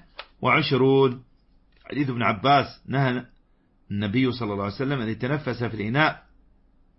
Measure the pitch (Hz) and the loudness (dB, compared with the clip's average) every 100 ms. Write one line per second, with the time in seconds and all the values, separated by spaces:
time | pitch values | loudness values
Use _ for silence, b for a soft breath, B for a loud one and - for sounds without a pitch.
0 | B B B _ 127 135 147 127 135 135 | B B B _ 2 2 2 2 4 6
1 | 135 123 - _ _ _ _ _ - 127 | 4 0 -12 _ _ _ _ _ -8 -4
2 | 135 120 107 104 131 139 - - - 131 | -4 -2 -2 0 4 4 2 -6 -6 -2
3 | 135 123 123 _ _ _ _ _ - 101 | 0 -2 -8 _ _ _ _ _ -10 -4
4 | 104 120 127 120 110 101 101 98 135 139 | -2 0 0 0 -4 -4 -4 -4 -4 -4
5 | 110 110 123 151 131 110 117 110 107 135 | -4 -6 -4 -4 -4 -6 -6 -4 -2 0
6 | 156 - _ _ _ _ _ _ _ | 0 -2 _ _ _ _ _ _ _